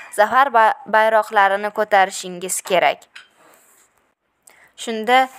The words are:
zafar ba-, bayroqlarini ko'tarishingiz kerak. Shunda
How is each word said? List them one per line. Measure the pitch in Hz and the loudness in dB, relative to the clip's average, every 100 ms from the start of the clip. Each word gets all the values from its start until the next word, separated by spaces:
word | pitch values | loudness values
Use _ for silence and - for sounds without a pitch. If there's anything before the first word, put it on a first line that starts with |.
| - - | -6 -2
zafar | 208 240 269 233 | 0 2 2 2
ba-, | 220 - - | 2 0 -2
bayroqlarini | 214 220 220 214 220 196 196 208 | 0 2 0 0 0 2 0 -4
ko'tarishingiz | - 214 202 190 - 190 180 185 - | -6 0 2 2 -2 -14 -12 -10 -10
kerak. | - 180 151 127 _ - - _ _ _ _ _ _ _ _ _ _ _ _ _ _ - | -4 0 0 -2 _ -20 -20 _ _ _ _ _ _ _ _ _ _ _ _ _ _ -16
Shunda | - 220 220 254 262 | -10 -8 0 2 0